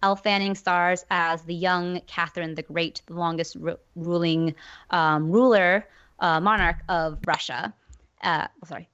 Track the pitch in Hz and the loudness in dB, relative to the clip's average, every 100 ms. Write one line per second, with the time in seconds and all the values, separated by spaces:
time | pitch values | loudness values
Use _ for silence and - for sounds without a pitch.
0 | 196 196 208 202 196 196 185 180 175 180 | 0 0 0 2 0 -2 0 2 2 0
1 | - 180 165 165 165 170 185 180 175 180 | -2 0 0 -2 -6 -2 0 0 -2 -6
2 | - - 165 180 160 156 156 165 165 - | -8 -6 -4 -4 -8 -8 -6 -4 -4 -6
3 | - 170 170 165 165 175 156 - _ 175 | -12 -4 -4 -2 -6 -6 -8 -8 _ -10
4 | 170 170 170 160 165 156 - - - 175 | -4 0 2 2 0 -4 -14 -18 -4 0
5 | 156 151 156 208 254 208 180 196 - _ | 2 2 2 4 6 6 4 2 -2 _
6 | _ - 175 160 196 214 175 165 - 175 | _ -4 0 2 2 2 2 0 -2 -2
7 | 160 151 - 151 - 123 196 - - - | -2 -4 -4 -4 -4 -8 -8 -10 -20 -20
8 | _ - 180 156 - - 170 139 170 | _ -6 -2 0 -2 -10 -16 -16 -16